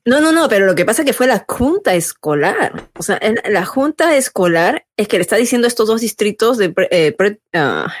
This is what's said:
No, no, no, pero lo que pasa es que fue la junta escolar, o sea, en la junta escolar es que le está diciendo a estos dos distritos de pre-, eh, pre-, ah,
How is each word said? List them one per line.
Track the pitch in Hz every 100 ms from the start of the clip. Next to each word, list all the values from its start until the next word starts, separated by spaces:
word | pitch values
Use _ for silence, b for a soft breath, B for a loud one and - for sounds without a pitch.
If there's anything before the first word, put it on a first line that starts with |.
| 233
No, | 277
no, | 311
no, | 330 285
pero | 208 196
lo |
que | 165
pasa | 175 233
es | 285
que |
fue | - 254
la | 220 -
junta | - 254 392 -
escolar, | 180 160 - 151 147 151 - - - - -
o |
sea, | - -
en | 220 220 -
la | 196 185
junta | 262 294 - 339 285
escolar | 262 - 180 165 180 302 - -
es | 208
que | 196
le |
está | 165 208
diciendo | 240 247 240
a |
estos | 240 220
dos | 226
distritos | 226 - 208 202 226 247
de | 185
pre-, | 175 185
eh, | 175 151
pre-, | 151 202 208 _
ah, | 170 139 78 - B